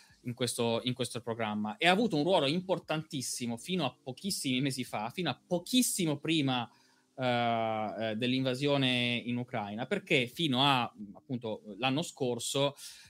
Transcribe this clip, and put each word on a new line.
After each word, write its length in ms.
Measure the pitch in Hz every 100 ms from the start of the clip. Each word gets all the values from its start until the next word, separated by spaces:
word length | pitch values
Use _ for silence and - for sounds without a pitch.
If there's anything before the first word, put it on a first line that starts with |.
| - -
in 100 | 123
questo, 480 | 117 120 - 117 113
in 100 | 123
questo 280 | 120 120 120
programma, 560 | 117 113 110 107 107 107
e 100 | 170
ha 40 |
avuto 260 | 190 233 147
un 60 |
ruolo 220 | - 170 139
importantissimo 1080 | 170 185 170 - 175 156 143 123 - 120 117
fino 280 | - 180 135
a 120 | -
pochissimi 560 | - 123 196 - 139 127
mesi 240 | 143 131
fa, 260 | 120 117 110
fino 200 | - 165
a 100 | 123 -
pochissimo 680 | 175 180 254 240 - 165 139
prima, 520 | 156 165 135 127 113 _ _ _ _ -
eh, 800 | 127 120 120 113 113 110 107 92
eh, 160 | 110 110
dell'invasione 1000 | 123 131 131 127 143 143 131 123 120 120
in 220 | 113 120
Ucraina, 480 | 120 117 104 104 127
perché 420 | - - 147 120
fino 340 | - 151 127
a, 200 | 143 131 117 - 104
appunto, 500 | - - 123 117 104 104 98
l'anno 240 | 131 135
scorso, 760 | 170 - 127 117 - 139 139 139 - - -